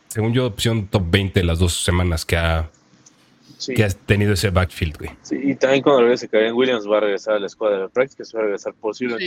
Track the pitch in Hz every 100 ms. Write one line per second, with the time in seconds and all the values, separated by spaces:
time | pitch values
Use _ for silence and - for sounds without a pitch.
0 | - 110 110 127 123 98 117 113 95 107
1 | 85 95 98 98 85 82 87 - - 90
2 | 90 80 - 85 82 82 80 _ _ _
3 | _ _ _ _ _ - - 120 104 -
4 | - 101 104 98 104 90 90 - 82 -
5 | - - - 135 139 127 131 135 147 135
6 | 120 123 113 107 113 120 131 117 101 107
7 | 104 95 110 107 95 - 110 98 95 123
8 | 139 - 104 113 107 95 107 - 110 104
9 | 123 117